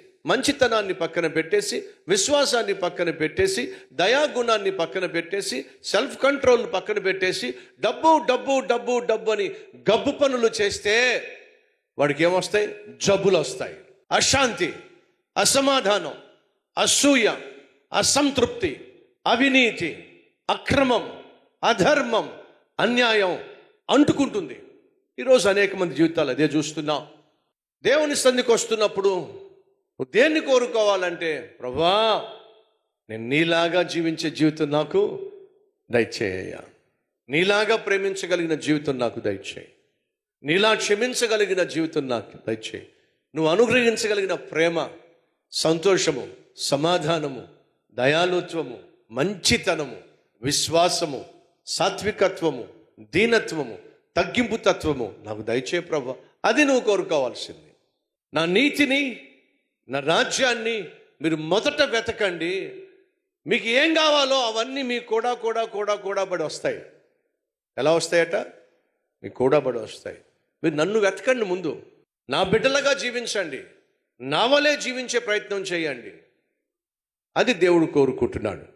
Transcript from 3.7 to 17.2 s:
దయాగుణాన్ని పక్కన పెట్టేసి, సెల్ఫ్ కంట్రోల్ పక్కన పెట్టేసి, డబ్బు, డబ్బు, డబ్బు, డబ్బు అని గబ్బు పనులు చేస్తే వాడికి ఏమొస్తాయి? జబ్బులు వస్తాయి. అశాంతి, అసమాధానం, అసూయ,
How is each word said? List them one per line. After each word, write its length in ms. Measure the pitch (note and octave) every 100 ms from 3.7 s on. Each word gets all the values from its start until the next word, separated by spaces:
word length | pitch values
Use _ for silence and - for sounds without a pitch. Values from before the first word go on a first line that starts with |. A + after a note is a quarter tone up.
| - -
దయాగుణాన్ని 800 | C3 F#3+ C4+ D4 A3+ A#3 A3 F#3+
పక్కన 340 | F#3+ E3 F#3+ F3
పెట్టేసి, 600 | E3 E3 G3 - - - -
సెల్ఫ్ 380 | - G3+ C4 -
కంట్రోల్ 520 | C4+ C#4 B3+ A#3+ G#3
పక్కన 260 | F#3 F#3 G#3
పెట్టేసి, 560 | F#3 F#3+ F#3 E3 - - - -
డబ్బు, 420 | G#3 B3+ D#4+ D#4 A#3+
డబ్బు, 340 | B3+ C4 C4+
డబ్బు, 400 | C4+ A#3+ A#3+ B3
డబ్బు 320 | - A3 F#3+
అని 180 | G#3 F#3+ - - B2+
గబ్బు 360 | - G#3+ B3
పనులు 360 | - C#4 B3+ A3+
చేస్తే 760 | - G3+ - G#3 A3+ B3+ F#3+ - - - _ _ _ _ -
వాడికి 260 | D3 C#3+
ఏమొస్తాయి? 520 | E3+ F#3 - G#3 G#3 - -
జబ్బులు 500 | - G3 G3 F#3+ F3
వస్తాయి. 400 | - - G#2 D#2+ - _ -
అశాంతి, 600 | G#3 - C4 B3+ F#3+ - - - _ _ _ _ -
అసమాధానం, 760 | G#3 C4 C#4 C4+ G3 G3+ D#3 - - _ _ _ _ E3+
అసూయ, 560 | G3 - C#4 C4+